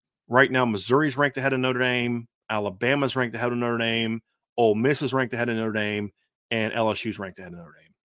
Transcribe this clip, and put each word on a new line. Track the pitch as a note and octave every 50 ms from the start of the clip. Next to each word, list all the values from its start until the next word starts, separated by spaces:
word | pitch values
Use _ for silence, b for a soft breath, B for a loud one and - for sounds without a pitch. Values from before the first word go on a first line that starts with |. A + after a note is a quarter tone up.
| _ _ _ _ _ -
Right | A#2 C3 C3+ -
now, | C3 B2+ B2
Missouri's | A#2 G#2+ F#2+ F#2 A2 B2+ D3+ D#3 C#3+ A#2+ C#3
ranked | C#3+ C3+ -
ahead | C3+ C3 C#3
of | C3+ B2+
Notre | B2+ C3 B2 B2
Dame. | B2+ B2 B2 A#2+ A#2+ A#2+ A#2+ A#2 A#2+ - _ _ _ -
Alabama's | A2 G#2+ G#2 G2+ F#2+ G2+ B2 B2 C#3+ C#3+ C#3 A#2+ -
ranked | C3 B2 A2+ A#2
ahead | A2+ B2 A#2+
of | A#2+ A#2+
Notre | A#2+ A#2+ A#2
Dame. | A#2 A#2 A2+ A2+ A2+ A2+ A2 A2+ A2+ - _ _ _ _ _ _
Ole | A#2+ A#2 A2 G#2
Miss | A2 A#2+ C#3+ C#3+ -
is | D3 A#2+
ranked | C3 C3+ B2+ A2 B2
ahead | A#2 A#2 A#2+
of | A2+
Notre | A2+ A2+ G#2+
Dame, | G#2 G#2+ G#2 G#2 G#2 G#2 G#2 G2+ - _ _ _ _ _ _ _
and | A#2 A2+ G#2+ G#2+
L | - A#2 A2+ G#2+
S | G2 - -
U's | A2 F#2+ G2+
ranked | G2 F#2 E2+ F#2+
ahead | F#2 F2
of | F2 F2
Notre | E2+ D2+ D2+ D#2+
Dame. | D#2 D#2+ _ _